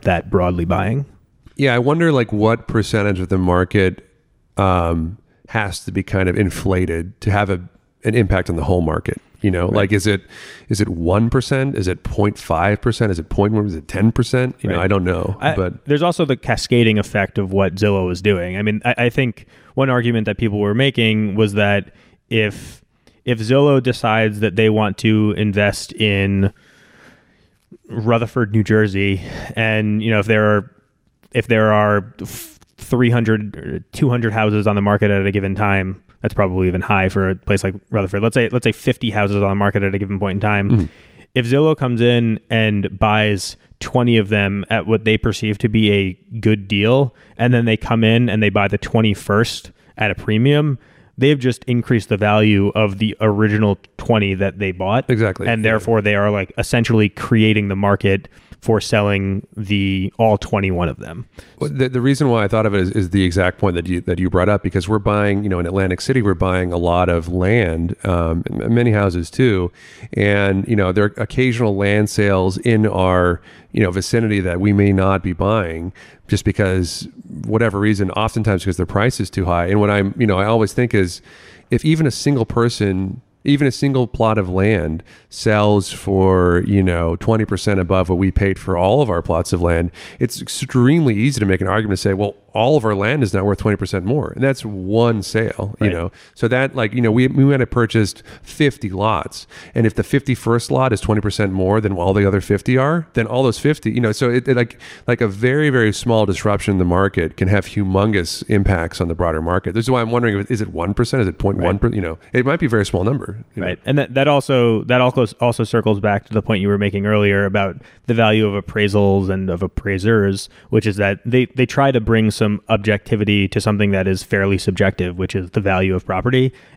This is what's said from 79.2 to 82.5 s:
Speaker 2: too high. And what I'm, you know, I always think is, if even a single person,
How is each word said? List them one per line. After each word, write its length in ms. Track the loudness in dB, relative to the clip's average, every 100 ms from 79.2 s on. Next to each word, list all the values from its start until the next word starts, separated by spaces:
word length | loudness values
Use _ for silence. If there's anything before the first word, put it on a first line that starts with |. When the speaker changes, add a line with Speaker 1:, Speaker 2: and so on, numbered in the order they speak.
| -6
Speaker 2:
too 160 | -4 -2
high. 220 | 0 0
And 120 | 2
what 120 | 2
I'm, 240 | 2 0 0
you 80 | 0
know, 140 | 2
I 60 | 2
always 280 | 2 0
think 220 | 0 0 0
is, 260 | 0 -4 -18 -20 -20 -20 _
if 160 | -2 0
even 220 | 2 0
a 40 |
single 360 | 0 -2 0
person, 760 | -2